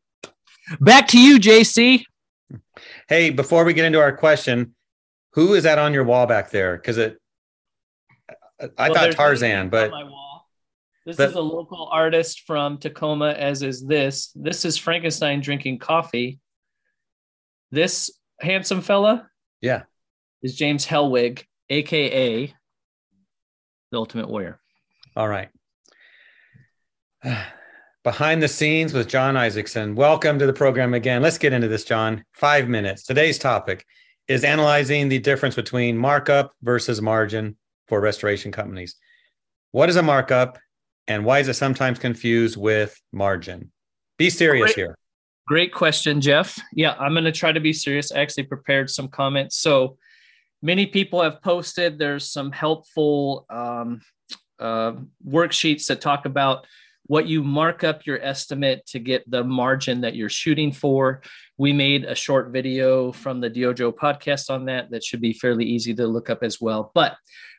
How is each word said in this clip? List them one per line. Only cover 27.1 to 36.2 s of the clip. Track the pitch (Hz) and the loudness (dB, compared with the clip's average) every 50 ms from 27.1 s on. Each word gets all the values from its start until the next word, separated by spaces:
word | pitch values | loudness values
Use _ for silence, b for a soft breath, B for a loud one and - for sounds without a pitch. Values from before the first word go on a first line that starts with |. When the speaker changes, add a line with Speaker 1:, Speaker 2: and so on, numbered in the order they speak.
| _ _ | _ _
Speaker 2:
<sighs> | - 131 120 104 95 - - - - - - - _ _ _ _ | -8 -8 -8 -8 -8 -14 -18 -20 -20 -20 -20 -20 _ _ _ _
Behind | _ 123 117 - 147 156 160 165 | _ -4 -2 0 0 0 2 2
the | 156 147 | 0 -2
scenes | - - 156 151 156 160 160 156 | 0 -2 -2 0 0 0 -2 -2
with | 135 131 113 113 | -2 -4 -4 0
John | - 131 131 135 135 | 0 0 0 2 0
Isaacson. | 131 120 113 101 107 107 - - 117 107 107 104 | 0 0 0 -2 -4 -8 -6 -6 -6 -6 -4 0
Welcome | 113 139 147 160 160 - 156 147 139 | 2 4 4 4 2 2 0 0 2
to | 139 | 0
the | 135 | 0
program | 135 - 147 135 123 127 127 123 | 2 2 0 2 2 2 0 0
again. | 123 123 113 131 123 120 | 0 -2 -2 -2 0 2
Let's | 139 170 - - | 2 0 0 2
get | - 143 | 0 0
into | 131 120 117 110 | 2 2 0 0
this, | 110 107 - | -2 -4 -4
John. | - 117 110 110 110 110 110 - _ | -2 -2 -2 -2 -2 -4 -6 -12 _
Five | _ - - 143 147 143 127 120 | _ -2 0 2 2 2 2 0
minutes. | 120 110 101 98 98 - - | -2 -2 -2 -4 -6 -8 -8
Today's | - 127 143 156 165 135 - | -2 2 2 2 2 0 -2
topic | - 135 117 98 - - 92 - _ b b b b b b b _ - | -2 -2 -2 -2 -2 -6 -8 -8 _ b b b b b b b _ -4
is | 135 123 123 | -2 0 2
analyzing | 139 147 156 151 147 147 147 143 131 147 147 143 139 | 0 2 2 2 4 4 2 2 0 -2 0 0 0
the | 135 131 | -2 0
difference | 107 139 139 131 - 131 - | 0 0 0 0 -2 -4 -4
between | 127 107 - - 123 120 120 117 | -4 -8 -4 -4 -2 -2 0 -2
markup | 113 123 139 147 143 | 0 0 0 0 0